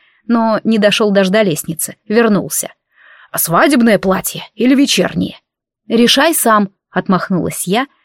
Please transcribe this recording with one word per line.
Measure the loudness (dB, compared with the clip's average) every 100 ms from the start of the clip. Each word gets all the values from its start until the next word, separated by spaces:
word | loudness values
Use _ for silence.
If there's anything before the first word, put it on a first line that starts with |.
| _ _ -4
но | -2 0 -2
не | 0 2
дошел | 2 0 0
даже | 2 2
до | 0
лестницы, | 0 -2 -6 -8 -10 -12 -4
вернулся. | 0 2 0 -2 -8 -10 -14 _ _ -20 -20 -12
«А | -8
свадебное | 0 2 4 4 2 2
платье | 0 -4 -4 -12 -14 -2
или | 0
вечернее?» | 2 2 0 -2 -2 -6 -8 _ _ _ _ -4
«Решай | 2 2 2 2
сам», | 0 2 2 0 _ _ -6
отмахнулась | -2 -2 -2 -4 -4 -8 -4
я, | -4 -4 _